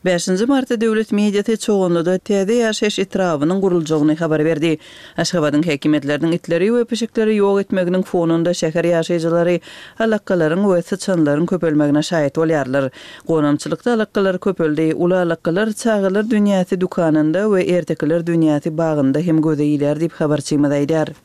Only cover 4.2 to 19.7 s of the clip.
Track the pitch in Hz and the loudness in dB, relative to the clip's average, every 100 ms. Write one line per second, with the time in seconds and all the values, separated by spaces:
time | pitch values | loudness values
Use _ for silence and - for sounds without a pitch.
4.2 | 165 156 151 160 165 151 - - - - | 0 0 0 0 0 -2 -6 -20 -14 -6
5.2 | 165 175 151 147 165 143 151 151 139 147 | -2 0 0 0 0 -2 0 0 0 -2
6.2 | 160 170 - 165 196 240 233 220 226 - | -2 -2 -2 0 2 0 -2 -4 -4 -2
7.2 | 220 214 202 196 202 196 175 185 185 180 | 0 2 2 0 0 -2 0 -2 0 0
8.2 | 165 165 165 175 160 165 165 170 165 175 | 0 2 0 0 -2 0 0 0 0 -2
9.2 | 165 170 170 175 - - - - 226 214 | 0 0 2 0 -4 -20 -20 -4 -2 -2
10.2 | - 185 156 175 202 180 - 190 - 180 | 0 0 2 2 2 0 -2 -6 -2 0
11.2 | 147 143 170 180 165 151 147 147 156 170 | 2 2 0 0 0 2 2 0 0 -2
12.2 | 143 160 160 156 131 139 135 - - - | 0 0 0 0 0 -2 -2 -6 -20 -16
13.2 | - - 147 151 - 165 240 233 214 - | -2 0 2 0 -2 -4 -2 -2 -2 0
14.2 | 190 180 202 185 160 151 160 156 175 185 | 0 0 -4 0 -2 0 0 0 0 2
15.2 | 175 165 - 170 220 214 233 208 196 196 | 0 -2 -2 -2 -2 -2 -2 0 0 0
16.2 | 214 214 208 196 180 185 180 - 165 156 | 0 0 2 2 0 -2 -2 0 0 2
17.2 | 156 170 214 196 175 175 156 156 151 170 | 2 0 2 0 2 0 -2 -4 0 0
18.2 | 170 170 156 147 170 156 165 151 135 135 | 0 2 2 2 -2 -2 0 2 2 0
19.2 | 170 160 156 147 147 | 2 2 2 0 0